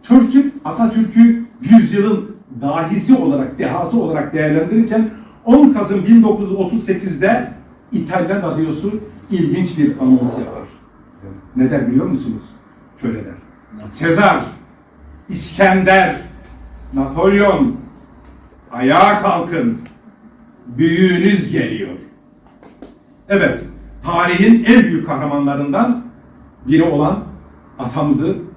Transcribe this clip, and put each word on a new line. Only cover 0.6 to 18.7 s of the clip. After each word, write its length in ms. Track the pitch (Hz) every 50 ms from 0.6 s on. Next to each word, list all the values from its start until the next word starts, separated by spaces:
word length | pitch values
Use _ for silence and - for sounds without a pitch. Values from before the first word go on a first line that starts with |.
| -
Atatürk'ü 800 | - - - 233 226 - 226 220 - - 226 233 233 233 233 - - _ - - -
yüzyılın 680 | 226 226 196 143 - 202 202 226 208 - - - - - - _ 131 117
dahisi 560 | 135 139 147 165 165 160 196 190 - - 262
olarak, 420 | - - 139 135 135 131 - - -
dehası 420 | - - - 180 175 - - 233
olarak 340 | 175 160 - - 143 - -
değerlendirirken 760 | 156 156 151 151 160 165 180 220 220 233 - 208 226 220 - - - - - - - _
on 280 | 233 240 294 294 262 -
Kasım 340 | 214 - - 202 190 175
bin 160 | 202 233 233 220
dokuz 280 | 214 220 202 202 185
yüz 80 | 190 190
otuz 260 | 185 175 - - -
sekizde 680 | - 185 175 202 190 160 139 185 202 240 - - - - - - - - - _ _ -
İtalyan 500 | 185 - 143 180 185 165 160 196 202 175
radyosu 580 | 156 139 151 160 151 139 - 185 202 220 - - - - - - -
ilginç 480 | 214 175 156 139 - 175 185 180 - 156
bir 140 | 147 139 139 -
anons 380 | - 127 131 123 - 117 - -
yapar. 300 | - - - - - - - - - _ _ _ - _ _ _ 98 98 95 - - - -
Ne 140 | 127 131 123
der 200 | 151 139 117 120
biliyor 160 | 123 131 -
musunuz? 360 | - - - - 117 107 - - - - - _ _ _ - - _ _ -
Şöyle 240 | - 117 110 107 98
der. 100 | 95 90 - - - - _ _ _ 110 107 - 104
"Sezar, 540 | - - 156 165 165 190 202 202 - 135 - - - - - - - _ _ _ _ _ - - - - - -
İskender, 880 | - - - - - - 196 190 185 190 185 185 190 190 185 - - - - - - - - - - - - - - - - - 135
Napolyon, 800 | 135 135 135 139 160 180 196 202 202 202 202 180 151 135 117 - - - - - - - _ - - - - - - - - _ _ _ _